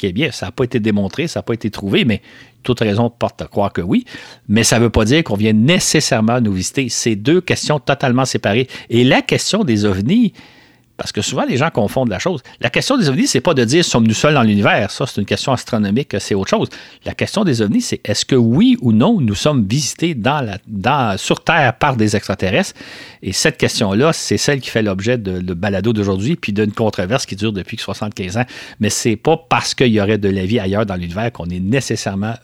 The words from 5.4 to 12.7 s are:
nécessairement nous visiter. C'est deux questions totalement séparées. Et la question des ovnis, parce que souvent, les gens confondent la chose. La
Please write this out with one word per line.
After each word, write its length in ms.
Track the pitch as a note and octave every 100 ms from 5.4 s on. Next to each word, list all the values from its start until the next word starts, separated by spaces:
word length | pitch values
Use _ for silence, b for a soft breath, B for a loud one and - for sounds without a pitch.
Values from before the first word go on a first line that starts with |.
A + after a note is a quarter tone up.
| A2
nécessairement 880 | G#2+ B2 F3+ - D#3+ - A#2+ G#2+ B2
nous 120 | A2
visiter. 340 | F#2+ F2+ - B2+
C'est 260 | - A#2+ G#2
deux 260 | A2 F3
questions 380 | - A2+ - D3+
totalement 460 | - C#3 C3+ B2 C3
séparées. 420 | A#2 G#2+ G#2+ B2+ B B
Et 140 | A2+
la 180 | D3+ F3
question 420 | - C3+ - G3
des 220 | F3+ G#2+ G#2
ovnis, 480 | F#2+ G#2+ A3 A3+ b b b b b b -
parce 140 | -
que 100 | -
souvent, 240 | - B2+ -
les 100 | B2
gens 120 | D#3+
confondent 400 | C#3+ G2+ - B2
la 80 | F#2
chose. 240 | F3 E3+ B B
La 120 | A#2